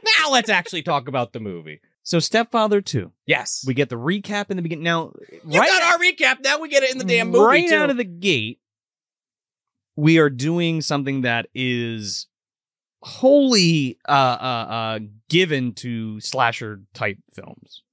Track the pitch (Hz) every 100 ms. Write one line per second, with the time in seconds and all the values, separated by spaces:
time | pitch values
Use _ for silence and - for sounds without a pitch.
0 | 440 440 311 254 220 190 165 170 160 143
1 | 127 131 120 120 104 87 78 76 _ _
2 | - 170 - 220 233 226 214 202 196 120
3 | 85 _ - 143 - - 131 127 143 117
4 | 135 202 196 208 202 185 165 160 165 165
5 | 160 - - - 160 160 294 370 339 339
6 | 359 277 269 262 269 302 311 285 262 262
7 | 190 233 180 185 220 294 349 320 202 247
8 | 190 170 196 139 107 - _ _ _ _
9 | _ _ _ _ _ _ _ _ _ -
10 | 151 165 147 123 147 170 170 160 - 147
11 | 139 135 127 117 - 127 127 120 117 113
12 | 101 87 - _ _ _ _ _ _ _
13 | - - 254 285 269 226 170 160 131 -
14 | - 143 127 120 127 120 110 113 113 110
15 | 107 107 _ 165 180 143 123 104 127 117
16 | 110 107 - 131 120 113 110 101 98 -
17 | 107 98 _ - - - _ - _